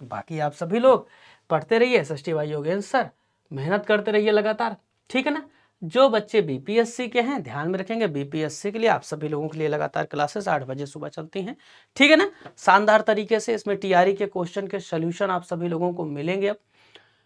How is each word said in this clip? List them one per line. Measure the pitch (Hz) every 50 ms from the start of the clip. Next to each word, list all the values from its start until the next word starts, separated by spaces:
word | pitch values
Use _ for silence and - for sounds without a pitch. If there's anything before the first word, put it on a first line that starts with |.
| 139
बाकी | 113 113 101 - - 160 156
आप | 147 147 147
सभी | - 170 165 208 240
लोग | 254 262 240 - - _ _ _ _ - - _ _ -
पढ़ते | 165 151 156 - 226
रहिए, | 226 247 254 247 185
एसएसटी | 143 147 156 139 - 175 160
भाई | 151 151 151
योगेंद्र | 151 147 143 160 190 202
सर, | 202 - - 254 - - _ _ _ _ _ _ _ -
मेहनत | 139 135 139 165 202 202 202
करते | - 214 208 202 220
रहिए | 208 214 208 220
लगातार, | 208 214 208 220 220 220 233 220 202 - _ _ _ _ _ -
ठीक | - 262 262
है | 302 294
ना। | 311 294 - _ _ _ _ _ -
जो | 185 160 226 247 269 269
बच्चे | 220 208 208 - - 214
बीपीएससी | 170 147 131 131 139 202 214 233 226 226 - - 247
के | 214 226 247
हैं, | 233 262 285 226 147
ध्यान | 120 135 143 151 175
में | 185 185
रखेंगे, | 190 226 226 226 220
बीपीएससी | 175 143 139 139 139 156 156 156 147 151 - - 208
के | 208 226
लिए | 226 220
आप | 160 131 -
सभी | - 156 151 151
लोगों | 151 151 147 156 151
के | 151
लिए | 156 151
लगातार | 147 151 151 151 147 - 156 151
क्लासेस | - 156 147 147 147 - 208 196
आठ | 190 160 143 127
बजे | 131 135 139 143
सुबह | 143 - 151 147 147
चलती | - 165 156 165 - 196
हैं, | 185 226 - _ _ _ - - _ _ -
ठीक | - 269 294
है | 311
ना। | 311 403 403 - - - - _
शानदार | - - 190 185 202 208 214 214 214 214
तरीके | 226 208 214 208 196 226 214
से | - 240 220
इसमें | 208 - 202 196
टीआरई | 196 202 185 180 175 185 196 196
के | 202 202
क्वेश्चन | 202 - 185 175 170 - 202 196
के | 185 202 190
सॉल्यूशन | 180 - 175 160 165 170 175 - 202 190
आप | 185 175 175
सभी | - 180 170 175
लोगों | 175 165 165 175 180 175
को | 175 160
मिलेंगे | 151 143 143 151 175 190 196 196
अब, | 202 208 - _ _ _ _ _ _ _ - _ _ _ _ _